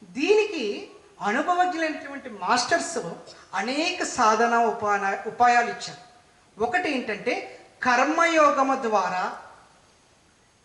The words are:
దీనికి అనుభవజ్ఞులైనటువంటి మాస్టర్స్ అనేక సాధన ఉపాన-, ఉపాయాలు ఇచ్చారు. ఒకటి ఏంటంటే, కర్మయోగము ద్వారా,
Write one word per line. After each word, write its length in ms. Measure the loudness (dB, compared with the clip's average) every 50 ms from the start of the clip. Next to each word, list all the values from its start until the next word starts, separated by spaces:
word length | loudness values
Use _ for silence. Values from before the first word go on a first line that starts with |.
| -20 -14
దీనికి 800 | -6 -4 2 4 4 4 4 2 -2 -4 -4 -4 -6 -6 -10 -14 -20 -20 -20 -20 _ -6
అనుభవజ్ఞులైనటువంటి 1080 | -4 -2 0 0 0 0 2 2 2 2 2 -2 -4 -4 -4 -6 -10 -12 -14 -14 -14 -14
మాస్టర్స్ 680 | -12 -8 0 0 2 2 2 2 0 0 0 -2 -6 -6 -6 -8 -12 -12 -16 -20 -20 -20 -20 -8 -6
అనేక 500 | -6 -4 -4 -2 -2 -2 -2 -2 -4 -6
సాధన 520 | -6 0 2 4 4 4 4 4 2 4
ఉపాన-, 600 | 2 2 2 0 -2 -2 -2 0 0 0 -2 -4 -4 -8
ఉపాయాలు 400 | -10 0 2 4 4 6 4 2
ఇచ్చారు. 440 | 0 -6 -10 -12 -14 -14 -16 -20 -20 -20 -20 _ _ _ _ _ _ _ -4
ఒకటి 320 | -4 -2 -2 -2 -2 -2 -4
ఏంటంటే, 640 | -4 -4 -6 -8 -6 -4 -4 -4 -4 -6 -12 -18 -20 -20 -20 _ -4
కర్మయోగము 1000 | 0 2 2 4 2 2 2 2 2 2 4 4 4 4 4 2 0 0 0 -2
ద్వారా, 500 | -2 0 0 0 0 0 -4 -4 -4 -6 -8 -12 -18 -20 -20 -20 _ _ _ _ _ _ _ _ _ _ _ _ _ _ _ _ _ _ _ _